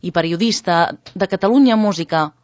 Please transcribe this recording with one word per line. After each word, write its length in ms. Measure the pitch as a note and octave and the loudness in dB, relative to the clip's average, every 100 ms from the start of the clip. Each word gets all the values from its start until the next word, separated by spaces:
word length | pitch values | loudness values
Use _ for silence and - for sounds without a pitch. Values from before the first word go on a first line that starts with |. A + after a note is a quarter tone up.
i 120 | F3 | -4
periodista 600 | F3 E3 E3+ A3+ - - E3+ E3+ - - | -4 -2 -2 -2 -2 0 0 0 -4 -14
de 140 | - G3 | -6 -4
Catalunya 440 | F#3+ G3 B3 C4+ A3 | -2 2 4 4 4
Música. 460 | G#3+ E3+ E3 D#3+ D3+ _ | 0 -2 -4 -2 -2 _